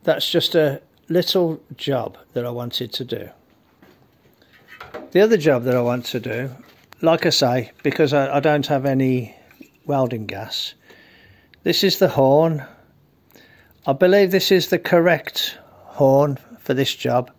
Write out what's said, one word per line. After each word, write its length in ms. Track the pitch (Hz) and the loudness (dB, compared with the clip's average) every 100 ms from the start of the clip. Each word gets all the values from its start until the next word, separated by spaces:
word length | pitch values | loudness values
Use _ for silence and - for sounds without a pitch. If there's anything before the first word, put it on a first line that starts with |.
that's 240 | - 156 - | 0 -2 0
just 260 | 170 - | 0 0
a 260 | 175 151 139 _ _ _ | 2 0 -2 _ _ _
little 540 | 170 170 190 170 156 _ 135 | -2 0 0 0 -4 _ -10
job 400 | - 131 110 - _ | -4 -4 -4 -12 _
that 120 | 123 | -8
I 60 | 120 | -8
wanted 420 | 120 120 - 120 | -8 -8 -8 -8
to 100 | - | -10
do. 240 | 120 110 98 - _ _ _ _ _ _ _ _ _ _ _ _ _ - - - - | -8 -10 -10 -20 _ _ _ _ _ _ _ _ _ _ _ _ _ -20 -18 -18 -2
The 80 | 175 | 2
other 160 | 220 220 | 4 4
job 280 | 156 131 | 2 2
that 100 | 120 | 2
I 60 | 123 | 0
want 260 | 120 123 120 | 0 -4 -6
to 140 | 123 | -8
do, 300 | 117 113 131 123 - _ _ - | -6 -8 -8 -12 -20 _ _ -2
like 260 | 165 165 175 | 0 2 0
I 40 | |
say, 420 | - 131 127 113 _ | 0 0 0 -4 _
because 300 | 147 135 151 | -6 0 0
I, 240 | 143 135 139 | 2 0 0
I 40 | |
don't 260 | 147 151 131 | 0 0 0
have 200 | 143 139 | -2 0
any 500 | 135 131 127 110 - _ - - _ - | 0 0 -2 -6 -16 _ -20 -20 _ -4
welding 400 | 139 127 117 104 | -2 -2 -2 -10
gas, 480 | 98 110 - - - _ - _ _ _ - _ _ | -12 -10 -10 -10 -14 _ -20 _ _ _ -20 _ _
this 220 | - 175 | -2 0
is 140 | 196 - | 0 2
the 100 | 175 | 0
horn. 560 | 143 135 143 165 156 135 - _ _ _ _ _ - - _ _ _ - | 4 4 4 4 -2 -8 -20 _ _ _ _ _ -20 -20 _ _ _ -4
I 60 | |
believe 380 | 139 180 202 190 | 2 4 4 4
this 200 | 185 - | 2 2
is 180 | 190 - | 2 2
the 100 | 175 | -4
correct 800 | - 175 170 160 - - - - - - | 2 2 4 2 -2 -8 -8 -10 -20 -20
horn 540 | - - 139 139 147 135 - - | -20 0 4 4 2 -2 -10 -20
for 160 | - | -4
this 200 | 131 135 | -2 -2
job. 360 | - 127 123 123 | -4 -2 -2 -4